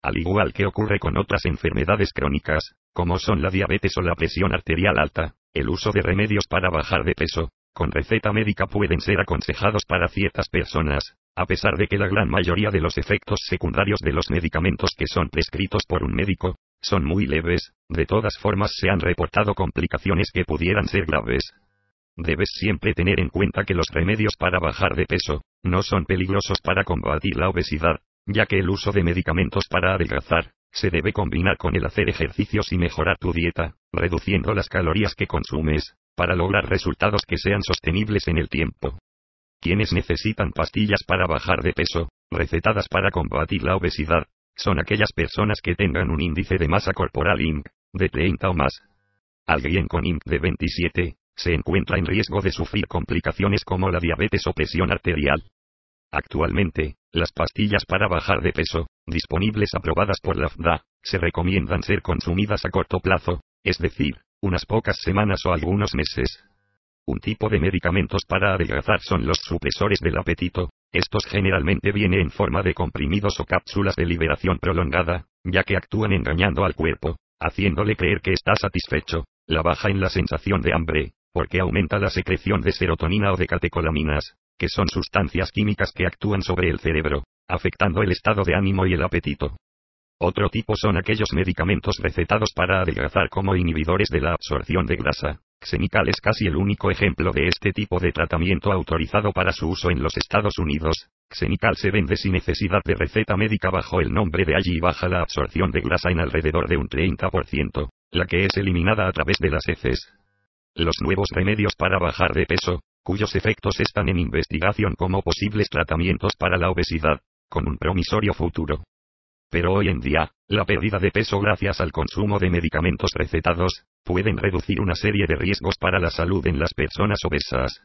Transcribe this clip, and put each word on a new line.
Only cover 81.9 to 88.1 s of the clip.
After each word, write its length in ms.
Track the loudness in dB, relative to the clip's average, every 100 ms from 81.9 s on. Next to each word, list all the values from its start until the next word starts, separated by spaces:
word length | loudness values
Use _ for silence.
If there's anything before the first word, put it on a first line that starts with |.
| 0
la 100 | -2
secreción 520 | -2 -2 -2 0 0
de 100 | 0
serotonina 640 | 0 -2 0 0 2 2
o 20 | 0
de 120 | -2
catecolaminas, 880 | -2 -2 0 0 0 0 -2 -4 _ _ _
que 120 | -4
son 180 | -2 -2
sustancias 640 | -2 -2 -2 -2 -2 -4
químicas 400 | 0 0 0 -4
que 140 | -2 -4
actúan 360 | -2 -2 -2
sobre 280 | 0 0 0
el 100 | 0
cerebro, 440 | 0 0 0 -2 -6 _ _
afectando 540 | -4 -4 0 0 2
el 100 | 0